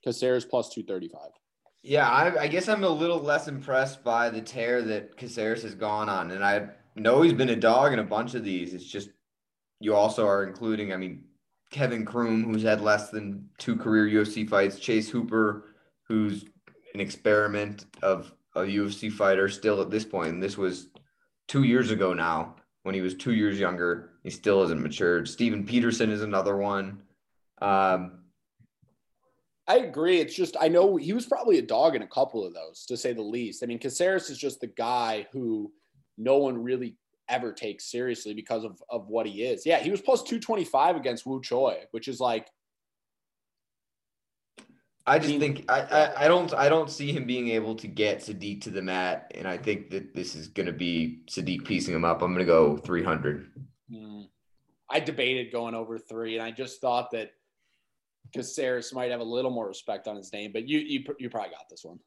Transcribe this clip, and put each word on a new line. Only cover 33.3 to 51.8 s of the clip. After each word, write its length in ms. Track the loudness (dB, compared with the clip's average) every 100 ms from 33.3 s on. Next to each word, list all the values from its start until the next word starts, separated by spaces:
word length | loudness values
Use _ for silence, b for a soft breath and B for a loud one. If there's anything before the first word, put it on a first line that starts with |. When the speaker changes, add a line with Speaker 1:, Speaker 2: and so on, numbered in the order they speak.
| -6 -6 -8
Speaker 1:
I 40 | -8
mean, 120 | -6
Caceres 500 | -6 0 0 0 -4
is 80 | -8
just 240 | -8 -8
the 60 | -12
guy 600 | -6 -2 0 0 -4 -6
who 400 | -6 -4 -4 -6 _ _ _ _ -6
no 180 | 4 4
one 260 | 4 -2
really 340 | -4 -4 -4 -12 _ _ -4
ever 200 | -2 -2
takes 400 | -8 -10 -10 -8
seriously 440 | -6 -4 -6 -8
because 280 | -12 -6 -6
of, 200 | -6 -14 -10
of 180 | -10 -4
what 160 | -4
he 180 | -4 -4
is. 220 | -4 -2
Yeah, 140 | 2 2
he 120 | 2
was 120 | -2
plus 200 | 2 0
two 160 | 0 -6
twenty-five 580 | -2 -4 0 2 4 2
against 280 | -2 -4
Wu 160 | -6 -8
Choi, 440 | -2 0 2 0 -8
which 160 | -12 -10
is, 120 | -2
like, 300 | -2 -2 -6 _ _ _ _ _ _ _ _ _ _ _ _ _ _ _ _ _ _ _ _ -20 -20 _ _ _ 2
Speaker 2:
I 120 | 4
just 100 | 4
Speaker 1:
I 40 | 2
mean, 20 | 0
Speaker 2:
think 160 | -2 0
I, 100 | 0
I, 440 | 4 4 4 4
I 40 | 6
don't, 240 | 6 4
I 160 | 4 6
don't 220 | 4 2
see 200 | -4 -4
him 160 | -4 -2
being 220 | -2 0
able 260 | -2 -2 -6
to 120 | -10
get 300 | 0 0 0
Sadiq 420 | -6 -10 -8 -10
to 80 | -8
the 120 | -6
mat, 500 | -4 -2 -2 -4 -8
and 140 | -10 -8
I 80 | -6
think 320 | -4 -4 -4
that 220 | -10 -8
this 200 | -10 -10
is 140 | -10 -12
gonna 240 | -6 -4
be 480 | -2 -2 0 -2 -4 -12
Sadiq 340 | -8 -4 -6
piecing 300 | -2 -4